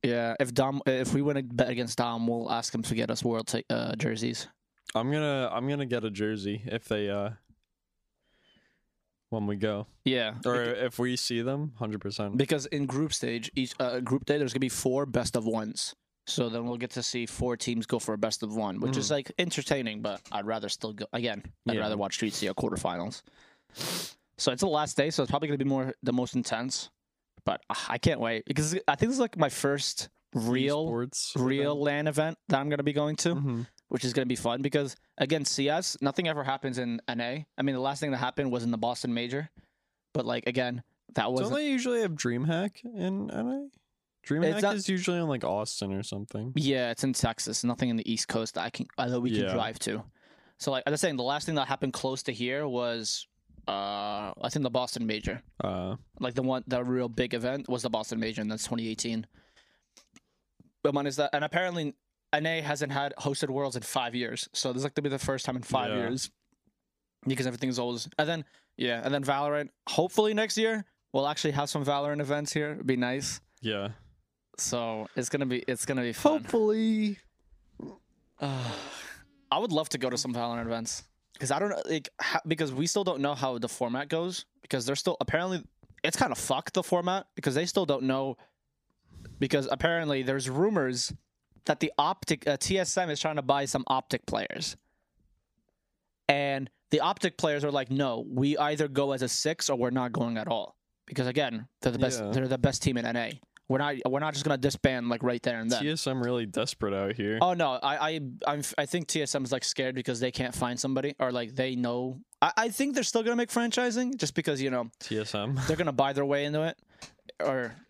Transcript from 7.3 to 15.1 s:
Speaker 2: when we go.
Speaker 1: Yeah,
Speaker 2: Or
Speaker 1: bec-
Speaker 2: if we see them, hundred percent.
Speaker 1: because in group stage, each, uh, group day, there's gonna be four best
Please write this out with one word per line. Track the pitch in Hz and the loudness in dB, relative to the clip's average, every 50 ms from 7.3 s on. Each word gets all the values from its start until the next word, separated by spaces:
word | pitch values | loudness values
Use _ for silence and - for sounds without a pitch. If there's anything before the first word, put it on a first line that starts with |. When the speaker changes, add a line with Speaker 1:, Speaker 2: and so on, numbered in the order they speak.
| 110 - _ - - _ _ _ _ _ _ _ _ _ _ _ _ _ _ _ _ _ _ _ _ _ _ _ _ _ _ _ _ _ _ _ _ _ _ _ | -4 -8 _ -20 -20 _ _ _ _ _ _ _ _ _ _ _ _ _ _ _ _ _ _ _ _ _ _ _ _ _ _ _ _ _ _ _ _ _ _ _
Speaker 2:
when | 113 113 104 101 | -2 -2 0 0
we | 104 98 | 0 2
go. | 104 110 104 101 107 - - _ _ | 0 0 0 -2 -6 -8 -14 _ _
Speaker 1:
Yeah, | 135 131 127 117 107 107 120 - | 2 2 2 2 0 -2 -2 0
Speaker 2:
Or | 123 120 123 120 | 2 4 4 2
Speaker 1:
bec- | 120 123 104 | 2 2 2
Speaker 2:
if | 127 123 - - | 0 0 2 2
we | 123 123 127 123 | 2 2 2 0
see | - - 123 117 | 0 0 0 0
them, | 117 127 135 143 151 151 120 110 | 2 0 0 0 -2 -4 -4 -4
hundred | 120 107 107 104 | -4 -2 -2 -2
percent. | - 101 98 - 107 101 101 123 | -4 -4 -2 -2 -2 0 2 2
Speaker 1:
because | 135 - 160 147 135 - | 4 4 2 0 0 -2
in | - 143 143 | -2 -2 0
group | 131 127 139 156 156 | 0 0 0 0 0
stage, | - - 139 123 117 117 113 - - | 0 -2 -2 -2 -2 -2 -4 -4 -2
each, | 139 131 123 - - | -2 -2 -2 -2 -2
uh, | 135 123 123 127 | -2 0 0 -2
group | 127 113 127 139 - | 0 2 0 2 2
day, | - 147 151 | 2 2 2
there's | 143 127 113 | 2 0 2
gonna | 131 | 0
be | 131 127 | 0 0
four | - - - 127 127 135 143 | 0 0 2 2 2 2 2
best | 127 | 2